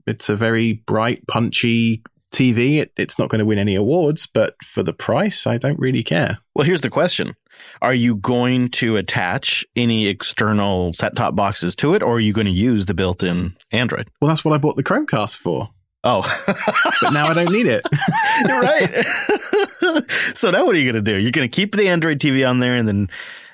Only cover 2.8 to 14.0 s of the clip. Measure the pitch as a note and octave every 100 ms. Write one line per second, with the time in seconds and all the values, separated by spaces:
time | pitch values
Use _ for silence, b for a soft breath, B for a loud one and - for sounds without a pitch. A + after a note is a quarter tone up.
2.8 | - - F#2 - - A2 G#2+ G#2 G2+ F#2+
3.8 | G#2 E3+ D3+ D#3 - A2+ G#2 - - -
4.8 | F#2+ - - A#2+ G#3 - - A#2+ C3 -
5.8 | C3 B2+ A2+ D#3+ - - _ - D3 F3+
6.8 | C3+ C#3 F3 - - - _ B B B
7.8 | - B2+ A#2+ G#2+ A2 B2 B2 B2+ B2 -
8.8 | A#2 G#2+ F2+ - F2+ G#2 - - - A#2
9.8 | A#2+ A2+ G#2 G#2+ - - G#2+ G#2 G2+ F#2
10.8 | F2+ D#2+ A2 - G2+ F#2 G2+ - F2+ -
11.8 | C#3+ G3+ G2 A#2 G#2+ G#2 G#2 F2+ B2 A2
12.8 | F#2 F2+ F#2+ F2+ F#2 F2 F2 - - G#2+
13.8 | B2 -